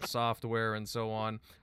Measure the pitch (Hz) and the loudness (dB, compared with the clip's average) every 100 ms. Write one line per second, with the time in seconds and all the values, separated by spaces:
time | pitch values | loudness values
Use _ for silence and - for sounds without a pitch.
0 | - 120 117 113 117 113 113 107 104 117 | -2 2 2 0 0 0 2 0 -2 -2
1 | 110 110 110 110 - - | -2 0 -2 -4 -10 -20